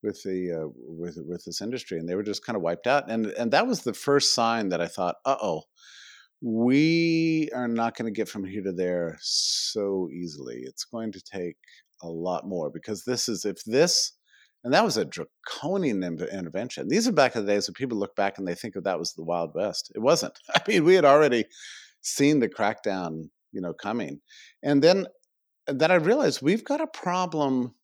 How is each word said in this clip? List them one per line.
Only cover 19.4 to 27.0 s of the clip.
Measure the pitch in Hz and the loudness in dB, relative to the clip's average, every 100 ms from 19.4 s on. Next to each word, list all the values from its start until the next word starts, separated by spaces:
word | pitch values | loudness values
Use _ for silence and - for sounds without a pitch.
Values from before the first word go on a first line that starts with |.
| 82 | -2
West. | - 101 - - | -4 -4 -4 -10
It | - | -2
wasn't. | 117 165 110 - | 2 2 0 -10
<laughs> | - | -2
I | - - | -2 2
mean, | - | 4
we | 160 | 8
had | 185 | 8
already | 147 143 151 120 107 - - - - _ | 10 8 8 4 0 -8 -18 -18 -20 _
seen | - - 143 151 | -8 2 4 6
the | 113 | 2
crackdown, | - 104 117 107 95 85 80 80 _ _ | 2 -2 0 -2 -2 -4 -6 -12 _ _
you | - | -8
know, | 90 | -8
coming. | 87 101 117 98 - _ - - _ | -6 -4 -4 -6 -10 _ -20 -20 _
And | 143 143 | 2 6
then, | 156 190 185 _ _ _ _ _ - | 6 4 0 _ _ _ _ _ -6
then | 135 160 | 2 4
I | 180 | 6
realized | 160 262 208 - | 6 4 2 2
we've | 135 220 | 0 0
got | - 285 | 0 -4
a | 320 | -2
problem | - | -4